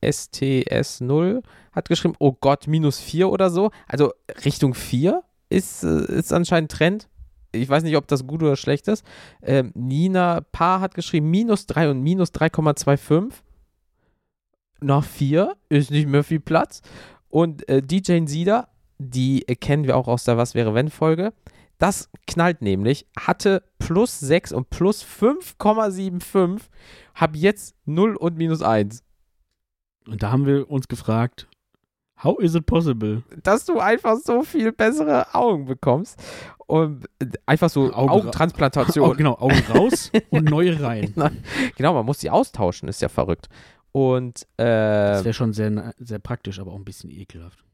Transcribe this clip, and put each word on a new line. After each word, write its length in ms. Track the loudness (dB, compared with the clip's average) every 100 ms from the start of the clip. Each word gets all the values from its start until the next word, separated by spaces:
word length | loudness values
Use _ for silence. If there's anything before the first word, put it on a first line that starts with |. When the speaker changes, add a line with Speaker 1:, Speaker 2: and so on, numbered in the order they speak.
Speaker 1:
S 300 | -2 -4 -8
T 320 | -6 -2 0
S 380 | 0 -2 -4 -6
null 400 | -2 0 0 -2 -6 -20 _
hat 180 | -10 -4
geschrieben, 240 | -2 -2 0
oh 140 | 0 2
Gott, 260 | 0 0 0
minus 300 | 0 0 -2
vier 300 | -6 0 0
oder 220 | 2 2
so. 200 | 2 0 -2 _
Also 280 | 0 2 0 _ -4 -4
Richtung 260 | 2 0
vier 480 | 0 -4 0 2 0 -4 _ _
ist, 340 | -2 -2 -6
äh, 220 | -2 0 0
ist 260 | -4 0
anscheinend 400 | 0 2 0 -2
Trend. 360 | 0 0 0 -8 _ -20 _ _
Ich 160 | -6 0
weiß 140 | 0
nicht, 140 | 2 0
ob 100 | 0
das 180 | -4 -2
gut 160 | -2
oder 140 | 0 0
schlecht 320 | 0 -2 0
ist. 160 | -4 -4 -20 -20 _
Ähm, 300 | 0 0 0
Nina 680 | -4 -4 0 0 2 2 0
Paar 400 | -6 -2 0 2
hat 140 | -2
geschrieben, 360 | -6 -4 0 2
minus 360 | 2 2 0 -2
drei 240 | 0 0
und 100 | 2
minus 300 | 0 0 0
drei 160 | 0 -2
Komma 260 | 2 0 0
zwei 200 | 0 0
fünf. 460 | 2 0 0 -10 _ _ _ _ _ _ _ _ _ _ _ _ _ _
Nach 240 | 0 2
vier 500 | 0 -2 0 2 2 -2 _
ist 220 | 2 2
nicht 160 | 0 2
mehr 160 | 2
viel 160 | 2 -4
Platz. 420 | 0 0 0 -6 -20 -20 -20 -20 _
Und, 400 | 2 2 -2 0
äh, 140 | 0
D 140 | 2 -2
J 300 | 2 0 2
Sieder, 400 | -2 0 0 -2 _ _ _
die, 480 | -8 -2 2 0 -2
äh, 60 |
kennen 300 | -6 0 0
wir 120 | 2 0
auch 120 | 0
aus 160 | -2
der 120 | 0 0
Was 180 | 0
wäre 200 | 0 0
wenn 140 | 0 -2
Folge. 420 | 0 0 0 -2 -6 -20 _ _ _
Das 300 | 0 0 -8 -18 -10
knallt 360 | 0 0 2
nämlich, 440 | 0 0 0 -2 -4 -8
hatte 440 | -4 0 2 0 _ _
plus 400 | -2 2 0 -2
sechs 320 | 0 0 0
und 180 | -8 -6
plus 320 | -2 0 0
fünf 560 | -6 0 0 0 -6 -2
Komma 320 | 0 2 0
sieben 320 | -2 -6 -6
fünf, 480 | -4 0 0 -2 -10 -20 -20 -20 -20
hab 220 | -4 -4 2
jetzt 380 | 0 0 -8 _
null 320 | -6 0 0 0
und 220 | -4 -2
minus 240 | -2 0
eins. 400 | 2 2 0 -6 _ _ _ _ _ _ _ _ _ _ -14
Speaker 2:
Und 160 | -6
da 80 | 0
haben 140 | 0 2
wir 240 | 2 0
uns 180 | -6 -6
gefragt, 600 | -8 -2 0 0 -6 -20 _ _ _ _ _ _ _
how 140 | -2 2
is 140 | 2
it 100 | 0
possible? 600 | 0 0 0 -2 -2 -4 -6 -6
Speaker 1:
Dass 240 | 0 2 2
du 120 | 0
einfach 380 | 2 0 0 -2
so 260 | 0 -2
viel 300 | 0 0 -2
bessere 640 | 2 0 2 0 0 0
Augen 320 | 0 0 0 -4
bekommst 520 | -4 0 0 -2 -12 -20 -18 -20 -20 -2
und 440 | 0 0 -4 -14 _ -8 -8
einfach 240 | 0 2 2
so 240 | 2 0
Speaker 2:
Augen 160 | 2 4
ra- 60 |
Speaker 1:
Augentransplantation. 960 | 4 2 -2 -2 2 0 2 0 4 4
Speaker 2:
Au-, 40 |
genau, 200 | 4 0 2
Augen 240 | 0 0 2
raus 360 | 4 4 0 0 -2
Speaker 1:
<laughs> 100 | 0
Speaker 2:
und 140 | 0
neue 360 | 2 2 2 0
rein. 320 | -4 -4 -6
Speaker 1:
Genau, 140 | -2 -2 -2 -10 -6 -6 -2
genau, 160 | 0
man 140 | 0 0
muss 120 | -4
die 120 | 0
austauschen, 580 | 0 0 0 -2 -2 -8
ist 140 | -6
ja 60 | -4
verrückt. 380 | -2 -2 -2 -6 -20 -20 _ _
Und, 540 | -2 0 0 -2 -12 -20 -4
äh, 80 |
Speaker 2:
Das 600 | 0 2 2 2 2 0 -2
wär 60 |
schon 180 | -2 -2
sehr, 400 | -2 -2 -2 -6 -14
sehr 220 | -12 -12
praktisch, 380 | -10 -10 -10 -12
aber 140 | -12
auch 40 | -14
ein 60 | -16
bisschen 240 | -18 -18
ekelhaft. 520 | -18 -20 -18 -20 _ _